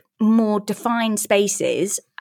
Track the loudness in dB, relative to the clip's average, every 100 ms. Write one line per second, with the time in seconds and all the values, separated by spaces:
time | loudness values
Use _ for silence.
0 | _ _ 2 4 4 0 -2 -6 -2 -2
1 | -2 -2 0 2 2 0 -2 -2 -2 -4
2 | -10 -4